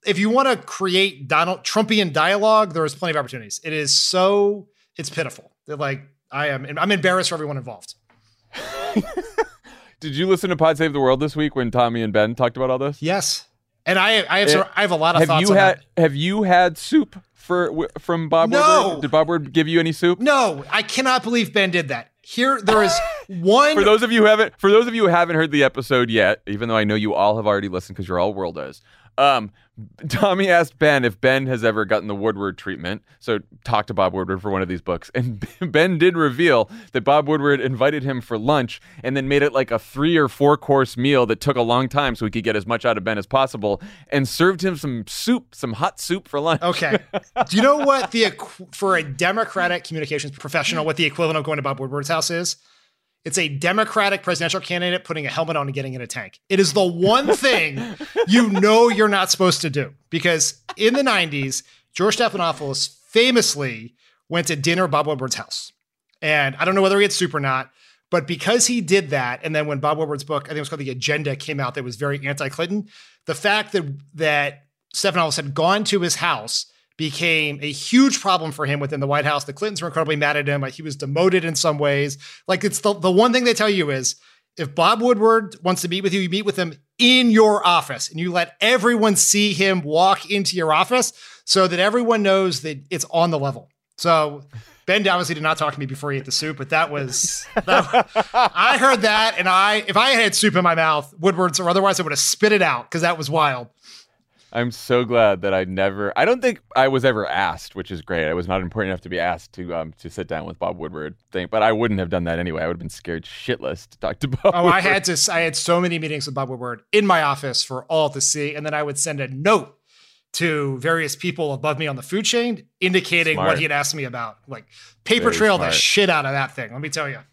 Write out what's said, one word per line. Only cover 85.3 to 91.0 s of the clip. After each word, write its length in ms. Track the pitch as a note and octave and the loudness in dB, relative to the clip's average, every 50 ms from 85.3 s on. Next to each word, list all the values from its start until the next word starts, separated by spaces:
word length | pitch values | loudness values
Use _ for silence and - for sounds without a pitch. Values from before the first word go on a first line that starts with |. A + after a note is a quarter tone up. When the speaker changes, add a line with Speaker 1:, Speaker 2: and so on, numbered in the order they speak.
| A3+ A3+ G#3+ F#3+ - - E3 | 4 2 0 -4 -14 -6 -2
Speaker 1:
wants 180 | F3+ F#3 F3 - | -2 -2 -2 -2
to 60 | F#3 | -4
meet 140 | E3+ F#3+ F#3+ | -4 -2 -2
with 100 | G3 E3+ | -2 -2
you, 80 | G3 | 0
you 80 | F#3 F3 | -2 0
meet 160 | E3+ G3+ G#3+ | -2 -2 -2
with 120 | G3+ F#3+ - | -2 -2 -2
him 160 | F3+ E3 D3+ - _ _ _ _ | -4 -6 -6 -14 _ _ _ _
in 320 | A#3+ A#3+ B3+ B3+ B3+ A#3+ | 4 6 6 6 6 6
your 360 | A3 A3 A3 A3 G#3 G3+ - | 6 6 6 6 6 4 4
office 440 | F3+ F3 E3 C#3 - C3+ A2+ - - | 4 2 2 2 -2 -8 -8 -8 -10
and 100 | D#3+ D#3 | -6 -6
you 100 | E3+ F3+ | -6 -2
let 260 | F3 F3+ E3+ E3+ - _ | 0 -2 -2 -2 -4 _
everyone 560 | G3 A3 B3 A#3+ F#3 A#3 A#3+ A3+ G#3 A3 G3+ | 0 2 2 2 2 2 2 4 4 2 4
see 380 | D#3+ - - - G#3 G#3 G#3 G3 | 4 2 2 4 4 2 2 2
him 260 | D3+ F#3+ G3 F#3+ F#3 | 2 2 2 2 0
walk 500 | D3+ C#3+ D3+ D#3+ F3+ F#3+ G3 - - D#3+ | 0 0 2 4 4 4 4 2 0 -4
into 260 | G3+ G3+ G3 D3 F3+ | -2 -2 -2 -2 -2
your 180 | F3+ E3 D#3+ D3+ | -2 0 2 2
office 400 | D#3 F#3+ - B3 B3+ | 2 2 2 2 0